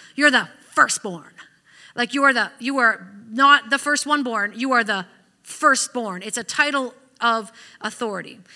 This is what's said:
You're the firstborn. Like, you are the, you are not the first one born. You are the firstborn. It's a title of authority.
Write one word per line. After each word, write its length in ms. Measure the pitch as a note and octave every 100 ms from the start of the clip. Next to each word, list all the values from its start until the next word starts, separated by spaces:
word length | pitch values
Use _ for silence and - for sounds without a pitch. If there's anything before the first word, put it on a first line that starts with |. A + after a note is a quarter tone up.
| - -
You're 140 | D4
the 180 | B3 F3+ -
firstborn. 720 | - - A#3+ - G#3 E3+ - - - _ _ - -
Like, 180 | - A#3+
you 120 | C#4
are 100 | C#4
the, 160 | A#3+ G3+ -
you 180 | A#3+ C#4
are 300 | A#3 G3+ F#3 G3+ A3+
not 400 | A3 C#4 C#4+ A3
the 80 | C#4
first 260 | D4 D4
one 180 | C#4+ D4
born. 300 | B3+ A3 G3+
You 180 | G#3 C4+
are 120 | B3
the 220 | A3 G3+ F3+ _ _ _
firstborn. 800 | - - D4+ C4 - B3+ A3 F3+
It's 140 | G3+ A#3+
a 80 |
title 500 | A3+ - D4 C#4+ B3+ - _ _
of 280 | A#3 A3+ G#3 - - -
authority. 600 | G#3+ - A#3 F#3+ - - -